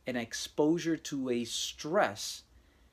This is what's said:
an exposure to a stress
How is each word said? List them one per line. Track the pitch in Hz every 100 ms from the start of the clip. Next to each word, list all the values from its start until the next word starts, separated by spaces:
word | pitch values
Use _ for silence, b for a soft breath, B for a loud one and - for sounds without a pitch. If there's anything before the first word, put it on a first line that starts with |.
| -
an | 123
exposure | 113 - - - 151 170 160 156
to | - 143 131
a | 120 117
stress | - - - 151 196 127 104 - - - b b b b